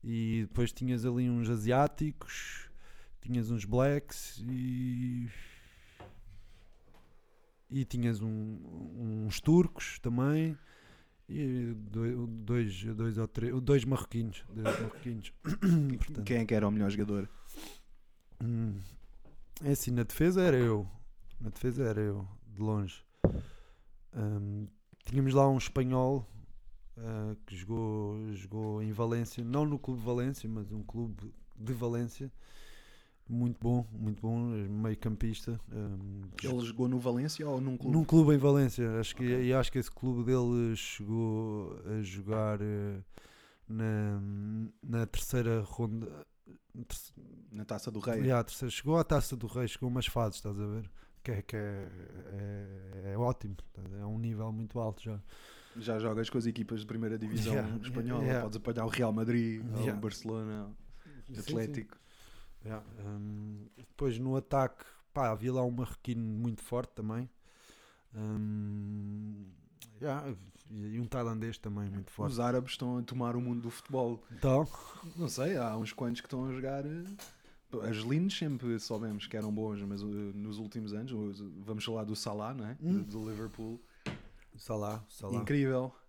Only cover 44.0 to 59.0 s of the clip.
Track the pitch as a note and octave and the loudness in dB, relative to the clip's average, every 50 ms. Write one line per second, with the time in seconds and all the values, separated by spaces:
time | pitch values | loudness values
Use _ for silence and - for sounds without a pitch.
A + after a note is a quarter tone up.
44 | G#2+ G#2 G#2 G2+ G2 G2+ G2+ G2+ G2+ G#2 G#2+ A2 A2 A2+ - _ - - A#2 A#2 | 2 2 0 0 -2 -2 -4 -4 -4 -4 -2 -4 -4 -6 -8 _ -6 -2 0 0
45 | A#2 A2+ - - - - - B2+ A#2+ A#2 A2+ A2+ G#2 - - - A#2 A2 G#2+ A2+ | 0 2 0 -2 -2 2 0 2 2 4 2 2 0 -2 -2 -2 -2 0 0 -2
46 | A2+ - D2+ D2 - _ _ _ _ - - - _ _ - - A#2+ - - - | -4 -6 -8 -12 -16 _ _ _ _ -20 -20 -20 _ _ -14 -14 -10 -8 -8 -10
47 | - - - - - - - - - - G#2+ G#2 G#2+ - A#2 G#2 - - A2 A2 | -10 -14 -18 -18 -20 -18 -18 -20 -18 -14 -10 -10 -6 -4 -6 -6 -4 -6 -6 -4
48 | G2 B2+ A#2 A2 C3 C3 C3 A#2+ A2+ - - - - B2 - - - C3+ D#3 E3 | -2 0 0 2 4 4 4 4 4 0 -4 -6 -4 -4 -4 -4 0 4 4 4
49 | D#3 - D#3+ C#3+ B2 - - B2 A2 A2 - B2 B2+ A2+ - - - B2+ A#2+ B2+ | 6 6 4 4 4 2 -2 -4 -6 -4 -2 0 -2 -2 -2 -2 -2 0 0 2
50 | A#2+ - - B2+ A#2 G#2+ F#2 - - G#2+ G2+ G2 G#2 G#2 G#2 A2 A2 G2+ - - | 0 0 2 2 2 2 0 -4 -6 -4 -4 -2 -2 -2 -2 -4 -6 -8 -12 -16
51 | - - - - - - A#2 G2+ G2+ - - A2 G#2 G#2 G2+ G2 G2 F#2 F#2+ F#2 | -20 -20 -20 -12 -6 -4 -4 -4 -4 -4 -4 -4 -4 -4 -4 -6 -8 -10 -12 -14
52 | F2+ - F2 F#2 - - G2+ G2+ G2+ G2+ G2+ G2+ G2+ G2 G2 G2 F#2+ F#2+ G2 G2 | -16 -14 -14 -14 -12 -10 -8 -6 -6 -6 -6 -6 -8 -10 -12 -12 -12 -12 -12 -8
53 | F#2 G2 G2 G#2 A#2+ B2 C3 - - G#2 G2 - - - - - G2 G2 F#2+ G2+ | -6 -4 0 0 2 2 0 0 -4 -8 -8 -8 -10 -12 -12 -12 -10 -10 -8 -8
54 | G2+ G#2 G#2+ A2+ A2+ A#2 A2+ G#2+ A2 A2 A2 G#2+ A2+ G#2 - B2 A#2 A2 G2+ - | -6 -4 -4 -2 -2 -2 -2 -2 -2 -4 -4 -4 -6 -4 -4 -2 -2 -2 -4 -4
55 | - A2+ G#2+ G2+ F#2+ - - - - - - - - - - A#2 A2 A#2 A2+ A2 | -6 -6 -6 -6 -8 -10 -16 -16 -18 -20 -20 -20 -20 -18 -14 -10 -4 -2 0 0
56 | A2 A2+ A2 G#2+ A2+ A2+ - B2+ A2+ A#2 A2 A#2+ A2+ - A#2 A2 G#2 G#2 A2 A2+ | 2 0 0 0 -2 0 0 0 0 0 0 -2 -2 -2 -4 -6 -4 -4 -4 -2
57 | A2+ A2 A2 A2 A2 G#2+ A2+ A#2 G#2+ A2+ - C3+ B2 A2 A2 A#2 G2+ B2+ B2+ B2 | 0 0 -2 -2 -2 -2 0 0 2 2 2 2 2 0 -2 -4 -4 -4 -4 -2
58 | A2+ A#2+ B2 A#2+ - C3 B2+ B2 A#2+ G#2+ G#2+ A2+ G2+ B2 A#2 A#2 A2 A2+ G#2+ - | -2 0 0 2 2 2 2 2 2 0 -4 -4 -2 -2 0 0 0 0 2 2